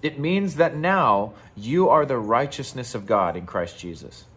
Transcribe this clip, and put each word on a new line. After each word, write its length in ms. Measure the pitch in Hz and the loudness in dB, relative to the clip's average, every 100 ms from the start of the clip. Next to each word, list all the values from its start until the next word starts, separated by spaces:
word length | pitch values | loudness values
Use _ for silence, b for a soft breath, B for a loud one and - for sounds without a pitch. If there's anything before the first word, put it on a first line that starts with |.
It 180 | 151 151 | -6 -4
means 340 | 151 190 202 | -2 0 0
that 220 | 143 165 151 | 2 2 2
now 580 | 165 190 139 101 104 B B - | 0 2 4 4 0 B B -14
you 320 | 107 160 185 | -2 2 6
are 180 | 143 143 | 4 4
the 100 | 127 | -2
righteousness 760 | 107 117 143 - 135 131 120 | 0 0 0 -6 -10 -10 -10
of 100 | 113 | -10
God 320 | 98 107 90 85 | 0 2 2 -2
in 80 | |
Christ 320 | 87 98 85 - | -6 -6 -6 -8
Jesus. 480 | 87 82 - - - | -14 -12 -16 -20 -20